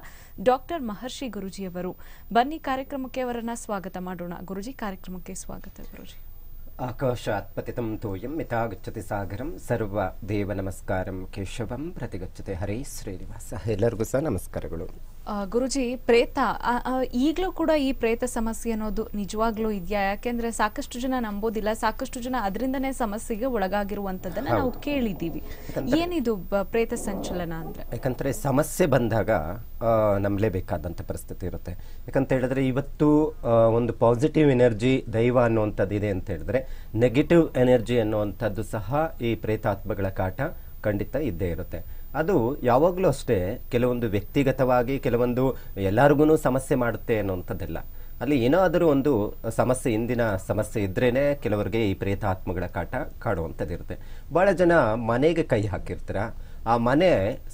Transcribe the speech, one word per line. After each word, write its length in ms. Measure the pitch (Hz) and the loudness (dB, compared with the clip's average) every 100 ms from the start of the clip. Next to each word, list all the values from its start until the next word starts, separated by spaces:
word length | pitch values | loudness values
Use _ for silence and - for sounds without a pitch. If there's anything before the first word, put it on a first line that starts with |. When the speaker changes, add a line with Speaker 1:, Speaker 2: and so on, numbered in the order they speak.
| - - - - | -4 -16 -16 0
Speaker 1:
ಡಾಕ್ಟರ್ 400 | 196 262 - 339 | 2 2 0 -6
ಮಹರ್ಷಿ 460 | 240 190 254 - 269 | -6 -8 -10 -8 -8
ಗುರುಜಿಯವರು. 680 | 202 190 170 190 175 180 170 - - - | -8 -10 -8 -8 -6 -6 -8 -14 -16 0
ಬನ್ನಿ 260 | 220 262 320 | 2 2 -2
ಕಾರ್ಯಕ್ರಮಕ್ಕೆ 640 | - 262 269 277 262 262 | -4 -4 -4 -8 -6 -4
ಅವರನ್ನ 280 | 247 233 226 | -4 -4 -6
ಸ್ವಾಗತ 440 | 233 - 196 180 185 | -8 -6 -6 -6 -8
ಮಾಡೋಣ. 340 | 185 180 175 170 185 | -8 -8 -8 -8 -8
ಗುರುಜಿ, 280 | 190 214 | -8 -8
ಕಾರ್ಯಕ್ರಮಕ್ಕೆ 600 | 269 208 190 - 185 170 | -8 -8 -8 -10 -10 -10
ಸ್ವಾಗತ 460 | 190 - 190 196 - | -10 -10 -10 -12 -14
ಗುರುಜಿ. 400 | - 202 - - - - - - - - | -14 -14 -14 -14 -14 -14 -14 -12 -12 -8
Speaker 2:
ಆಕಾಶಾತ್ 760 | 127 - 131 120 - 101 101 - | -8 -2 -2 -2 -2 -4 -4 -10
ಪತಿತಂ 420 | - 113 113 107 | -8 -6 -4 -4
ತೋಯಂ 440 | 104 95 120 156 | -6 -6 -6 -6
ಯಥಾ 240 | 120 117 117 | -4 -2 -2
ಗಚ್ಚತಿ 360 | 95 - 110 | -6 -10 -10
ಸಾಗರಂ 580 | 98 104 101 101 139 - - | -6 -6 -4 -6 -8 -8 -4
ಸರ್ವ 320 | 240 107 101 92 - 101 | -2 0 -2 -2 -4 -4
ದೇವ 240 | 107 98 | -2 -2
ನಮಸ್ಕಾರಂ 760 | 101 95 - - 95 92 92 71 | -2 -4 -6 -4 -2 -2 -6 -8
ಕೇಶವಂ 600 | - 92 - 110 123 165 | -8 -8 -6 -6 -6 -8
ಪ್ರತಿಗಚ್ಚತೆ. 600 | - 120 92 90 - - | -8 -8 -8 -10 -10 -8
ಹರೇ 320 | 98 101 107 - - | -6 -4 -4 -6 -8
ಶ್ರೀನಿವಾಸ. 520 | - 92 - - - 127 - | -8 -8 -10 -10 -10 -6 -2
ಎಲ್ಲರಿಗೂ 360 | 101 117 110 | 2 2 2
ಸಹ 160 | 110 131 | 0 0
ನಮಸ್ಕಾರಗಳು. 880 | 156 95 - 90 85 82 92 - - - - | 0 -2 -4 -6 -6 -6 -8 -10 -14 -12 -8
Speaker 1:
ಆ, 180 | 208 196 | -6 -2
ಗುರುಜಿ, 500 | 233 262 277 240 254 | -2 0 0 -2 -2
ಪ್ರೇತ, 440 | - 233 285 285 226 - - | 4 4 4 2 0 0 -2
ಆ, 120 | 240 247 | -2 -2
ಆ, 160 | 254 | -2
ಈಗ್ಲೂ 480 | 254 247 285 311 370 | 0 2 0 2 -2
ಕೂಡ 180 | - 320 311 | 0 2 2
ಈ 140 | 269 | 2
ಪ್ರೇತ 300 | 269 226 233 | 0 0 0
ಸಮಸ್ಯೆ 500 | 247 240 226 220 233 | -2 -2 -2 -2 -4
ಅನ್ನೋದು 340 | 220 214 202 220 208 | -2 -2 -2 -4 -4
ನಿಜವಾಗ್ಲೂ 560 | 190 214 226 214 220 | -4 0 0 0 -2
ಇದ್ಯಾ? 300 | 202 170 208 | -2 -2 0
ಯಾಕೆಂದ್ರೆ 500 | 196 202 240 240 233 | 0 -2 -2 -2 -2
ಸಾಕಷ್ಟು 480 | 226 220 247 269 247 | 0 0 0 -8 -4
ಜನ 140 | 262 254 | -2 -2
ನಂಬೋದಿಲ್ಲ, 540 | 220 202 226 214 208 | -2 -2 -2 -2 -2
ಸಾಕಷ್ಟು 460 | - 220 220 262 254 | 0 -2 -2 -6 -6
ಜನ 160 | 247 254 | -4 -2
ಅದರಿಂದನೇ 500 | 202 196 262 269 269 | -2 -2 -2 -2 -4
ಸಮಸ್ಯೆಗೆ 540 | 262 226 214 - 214 262 | -2 -4 -4 -6 -2 0
ಒಳಗಾಗಿರುವಂತದ್ದನ್ನ 1040 | 233 190 202 202 208 196 185 190 180 277 | 0 0 0 -2 -4 -4 -4 -6 -4 0
ನಾವು 220 | 214 240 | 2 0
Speaker 2:
ಹೌದು. 100 | - | -2
Speaker 1:
ಕೇಳಿದ್ದೀವಿ. 640 | 294 285 226 170 165 - - | -2 0 0 -2 -4 -6 -8
Speaker 2:
ಯಾಕಂದ್ರೆ 540 | - - - 175 294 | -10 -6 -4 0 2
Speaker 1:
ಏನಿದು 360 | 349 349 233 208 | 2 0 0 -2
ಬ-, 200 | 170 202 | -2 -2
ಪ್ರೇತ 300 | 190 233 226 | 0 0 0
ಸಂಚಲನ 600 | 240 214 190 - 180 170 | -2 -4 -4 -4 -4 -4
ಅಂದ್ರೆ? 300 | 165 160 - - | -6 -8 -8 -8
Speaker 2:
ಯಾಕಂದ್ರೆ 420 | 117 131 123 139 | -4 -2 -2 -2
ಸಮಸ್ಯೆ 540 | 127 139 131 151 - 180 | -2 2 2 2 2 4
ಬಂದಾಗ, 440 | 135 117 113 90 82 76 107 - - | 4 4 2 2 2 0 -6 -8 -2
ಆ, 340 | 113 110 107 101 | 2 4 4 4
ನಂಬಲೇಬೇಕಾದಂಥ 840 | 101 101 110 92 - 92 85 85 | 2 2 2 0 -2 -4 -4 -8
ಪರಿಸ್ಥಿತಿ 440 | - - - 92 90 | -6 -8 -8 -8 -6
ಇರುತ್ತೆ. 260 | 87 - | -6 -8
ಯಾಕಂತ 640 | 87 - - - 139 - | -10 -10 -10 -2 0 2
ಹೇಳಿದ್ರೆ 340 | 131 123 135 131 | 2 2 2 2
ಇವತ್ತು, 680 | 127 139 - 151 151 151 - | 0 -4 2 6 6 4 -2
ಆ, 60 | 120 | 2
ಒಂದು 440 | 117 113 117 120 | 6 6 6 2
ಪಾಸಿಟಿವ್ 580 | - 117 120 147 156 151 | 4 4 6 4 6 6
ಎನರ್ಜಿ 540 | 123 123 107 123 131 - | 8 6 6 2 2 2
ದೈವ 260 | 110 123 123 | 2 4 6
ಅನ್ನುವಂಥದ್ದು 560 | 120 113 107 - 98 101 | 4 4 2 0 0 2
ಇದೆ 140 | 104 | 0
ಅಂತ 200 | 92 - | -2 -2
ಹೇಳಿದ್ರೆ 560 | 82 78 113 - - - 107 | -4 0 -2 -2 -10 -4 2
ನೆಗೆಟಿವ್ 640 | 123 123 147 170 160 135 | 4 4 6 6 6 4
ಎನರ್ಜಿ 420 | 123 123 104 123 | 6 6 6 2
ಅನ್ನುವಂಥದ್ದು 640 | 107 110 104 92 110 107 | 2 2 0 -2 -2 -2
ಸಹ 540 | 107 113 101 143 160 - | -4 -4 0 0 0 -2
ಈ 140 | 117 110 | -2 -2
ಪ್ರೇತಾತ್ಮಗಳ 760 | 107 107 113 101 95 101 95 | -2 0 0 -2 -4 -2 -2
ಕಾಟ 320 | - 92 92 151 - - - | 0 -2 -2 -4 -6 -12 -4
ಖಂಡಿತ 340 | 107 101 104 135 | -2 0 -2 -2
ಇದ್ದೇ 320 | 143 82 90 | -2 -2 -2
ಇರುತ್ತೆ. 520 | 80 - 85 - - - 135 | -2 -6 -8 -8 -10 -6 -2
ಅದು 460 | 160 175 117 147 | 2 4 2 2
ಯಾವಾಗಲೂ 440 | 120 123 170 180 180 | 4 6 6 4 2
ಅಷ್ಟೇ, 540 | 127 - 104 90 127 - | 2 0 0 0 -4 -2
ಕೆಲವೊಂದು 360 | 123 123 120 117 | 2 2 2 0
ವ್ಯಕ್ತಿಗತವಾಗಿ 920 | 101 - 143 131 127 127 127 120 139 | 0 0 2 2 2 4 4 2 0
ಕೆಲವೊಂದು 560 | 135 120 123 123 131 - - - | 0 2 2 2 0 0 -8 -2
ಎಲ್ಲರಿಗೂ 580 | 95 107 143 143 156 156 | 2 6 6 8 6 6
ಸಮಸ್ಯೆ 400 | 131 131 - 139 | 4 0 2 2
ಮಾಡುತ್ತೆ 420 | 117 113 - 110 | 2 -2 0 0
ಅನ್ನುವಂಥದ್ದಲ್ಲ. 580 | 101 92 - 95 85 80 - - - - | 0 -2 -4 -6 -4 -6 -8 -12 -12 -6
ಅಲ್ಲಿ 180 | 123 143 | 0 4
ಏನಾದರೂ 480 | 120 170 185 175 170 | 6 6 6 6 4
ಒಂದು 480 | 139 143 120 104 - 113 | 6 4 2 2 -4 -4
ಸಮಸ್ಯೆ, 420 | 113 117 127 - | 0 2 2 2
ಹಿಂದಿನ 440 | 107 117 120 113 95 | 0 0 2 2 0
ಸಮಸ್ಯೆ 480 | - 101 107 117 | 0 -2 0 0
ಇದ್ರೇನೆ 520 | 98 92 123 127 143 143 | 0 2 2 4 2 0
ಕೆಲವರಿಗೆ 540 | 117 104 95 113 107 | 0 0 0 2 2
ಈ 40 | |
ಪ್ರೇತಾತ್ಮಗಳ 720 | 95 95 98 101 92 - 90 90 | 0 -2 0 0 -2 -2 -4 -2
ಕಾಟ 300 | - 85 127 | -4 -4 -4
ಕಾಡುವಂಥದ್ದಿರುತ್ತೆ. 1000 | - - 117 87 80 78 80 85 - - - - - | -6 -6 -4 -2 -4 -6 -6 -6 -8 -10 -10 -12 -2
ಭಾಳ 180 | 151 202 | 4 4
ಜನ 420 | 180 175 170 117 | 6 6 6 6
ಮನೆಗೆ 500 | 113 113 120 156 170 | 2 2 4 4 4
ಕೈ 200 | - 117 | 2 2
ಹಾಕಿರ್ತೀರ, 540 | 107 90 - 90 - 95 107 - - - 110 | 2 -4 -6 -8 -4 -4 -4 -6 -10 -6 2
ಆ 100 | 117 | 4
ಮನೆ 640 | 117 143 185 123 98 135 - | 4 6 6 6 2 -2 -8